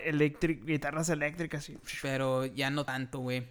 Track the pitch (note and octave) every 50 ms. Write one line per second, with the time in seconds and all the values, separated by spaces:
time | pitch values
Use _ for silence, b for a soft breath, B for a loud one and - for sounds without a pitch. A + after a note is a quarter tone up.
0 | - D#3+ D3+ D3 D3+ D3+ D3 - - D#3+ D#3+ - A2 D#3 D#3+ D3 D3 C#3+ D3 D#3
1 | E3 D#3+ E3+ D3+ D3 D3 D#3 E3+ E3+ D#3 - D3 C#3+ - D3+ - - - - -
2 | - C#3 C3+ C3 C3+ C3 C3 C3 C3 C3+ B2+ - C#3 C3+ C#3+ D3 C#3+ - C3 C3
3 | C3 B2 - C3+ B2+ B2+ B2+ B2+ B2 B2